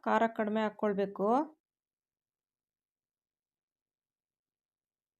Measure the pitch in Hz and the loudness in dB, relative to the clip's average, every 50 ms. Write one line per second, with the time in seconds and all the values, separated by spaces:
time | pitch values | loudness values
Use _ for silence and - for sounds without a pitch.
0 | - 220 214 220 226 226 226 - 220 208 214 220 220 208 208 - 214 208 202 190 | -2 0 2 2 2 0 0 -2 -2 -2 0 0 -2 -2 -2 -2 -2 -2 0 0
1 | 196 196 202 - 196 214 240 269 311 302 - _ _ _ _ _ _ _ _ _ | -2 -2 -2 -2 0 2 2 2 0 -2 -8 _ _ _ _ _ _ _ _ _
2 | _ _ _ _ _ _ _ _ _ _ _ _ _ _ _ _ _ _ _ _ | _ _ _ _ _ _ _ _ _ _ _ _ _ _ _ _ _ _ _ _
3 | _ _ _ _ _ _ _ _ _ _ _ _ _ _ _ _ _ _ _ _ | _ _ _ _ _ _ _ _ _ _ _ _ _ _ _ _ _ _ _ _
4 | _ _ _ _ _ _ _ _ _ _ _ _ _ _ _ _ _ _ _ _ | _ _ _ _ _ _ _ _ _ _ _ _ _ _ _ _ _ _ _ _
5 | _ _ _ | _ _ _